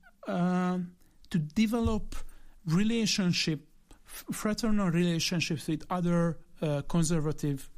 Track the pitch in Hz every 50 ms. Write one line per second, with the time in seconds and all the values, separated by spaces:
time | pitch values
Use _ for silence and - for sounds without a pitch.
0 | - 719 - _ - - 196 180 175 180 180 180 180 180 180 185 175 175 - _
1 | - _ _ - - - - 170 151 147 - 220 226 208 233 233 226 226 220 214
2 | - - - - - - - - - - - - - 165 160 190 214 220 233 233
3 | 220 - - 208 190 175 170 - - 170 156 147 - - _ - _ _ - -
4 | - - - - - - - - - 214 214 - 233 220 214 202 202 175 165 175
5 | 180 175 165 165 - - 180 170 - - 170 127 - - 156 151 - - 185 180
6 | 175 175 175 170 170 170 156 - - - - - 175 151 147 143 143 - - 170
7 | 160 147 170 160 147 156 147 - - 147 139 135 - - -